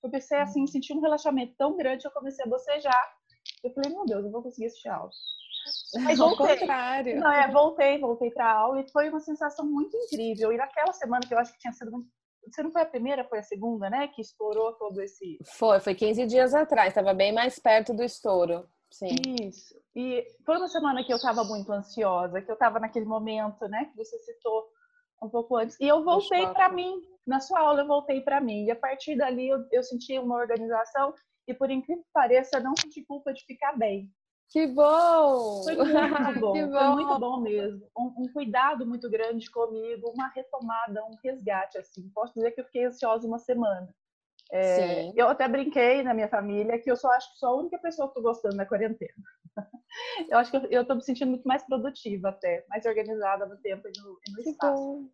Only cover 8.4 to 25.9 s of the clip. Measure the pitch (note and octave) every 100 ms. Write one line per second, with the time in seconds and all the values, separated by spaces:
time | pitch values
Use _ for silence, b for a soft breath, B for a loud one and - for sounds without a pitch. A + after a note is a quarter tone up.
8.4 | A#3 A3 A3 C4+ C4+ D4 D4+ D#4 D4+ D4+
9.4 | D4 D4 D4 C#4+ G4 A4+ A#4+ D4 A3+ A3
10.4 | A3 A#3 C4+ - D#4 - B3 B3 B3 A#3
11.4 | A#3+ _ B3 A#3+ A3+ A#3+ A#3+ _ _ _
12.4 | - - D#4 E4 D#4+ B3 A#3 C#4 A#3+ A3
13.4 | G#3 G3+ A3+ A3+ G3 A#3+ C#4+ - A3 _
14.4 | G#3+ G#3+ A3 A3+ G#3+ G3 G3 _ F#3+ D#3+
15.4 | - - A3 G3 G3 F#3 G#3+ A3 B3 B3
16.4 | B3+ C#4+ D#4 B3+ F#3+ G3+ G3 F#3+ G3 A3
17.4 | B3 B3 A#3 A3 A3 A3 A#3+ - A#3 F#3
18.4 | F3 E3+ F3+ _ _ - F#3+ B3+ C4 B3
19.4 | G3+ - - - _ - B3+ B3 - _
20.4 | - E4 F4+ E4+ D4 B3+ B3 A#3+ B3+ A3+
21.4 | G#3 G#3+ G3 G3+ G3+ - G#3 F3+ F3+ F3+
22.4 | F#3+ A3 A#3 A3 A3 A#3 A3 A3 A3 A3
23.4 | G#3+ G#3 G#3+ G#3 D4 G#3+ A3 A3+ - A#3
24.4 | A#4 A3 A3 _ _ _ _ _ A3 A#3
25.4 | A#3 B3 A3+ - C#4